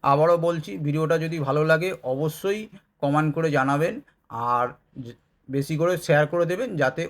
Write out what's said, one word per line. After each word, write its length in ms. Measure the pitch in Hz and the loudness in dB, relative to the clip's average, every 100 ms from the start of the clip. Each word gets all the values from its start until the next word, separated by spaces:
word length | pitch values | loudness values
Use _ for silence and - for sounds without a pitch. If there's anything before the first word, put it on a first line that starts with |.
আবারও 340 | 135 143 160 170 | 4 4 4 4
বলছি, 400 | 165 170 151 202 | 2 -2 -6 -8
ভিডিওটা 420 | 147 147 156 165 | -4 -2 0 0
যদি 200 | 160 165 | -2 -4
ভালো 260 | 135 143 | -2 0
লাগে 260 | 156 160 180 - | 2 2 0 -6
অবশ্যই 680 | 127 131 156 156 190 208 214 - _ _ | -4 -2 -2 -4 -4 -4 -6 -18 _ _
কমেন্ট 340 | 143 147 156 | 0 2 2
করে 160 | 147 160 | 0 0
জানাবেন, 440 | 147 131 143 165 226 - _ _ | 2 2 2 0 -2 -14 _ _
আর 380 | 113 120 120 123 120 _ - | -6 0 0 0 -4 _ -16
জ-, 180 | 120 120 _ _ _ | -14 -16 _ _ _
বেশি 260 | 135 139 156 | -4 -2 0
করে 200 | 170 180 | 0 0
শেয়ার 280 | - 147 147 | 2 4 4
করে 200 | 170 170 | 2 0
দেবেন, 300 | 180 254 185 | -2 -4 0
যাতে 320 | 131 135 165 | 0 0 -8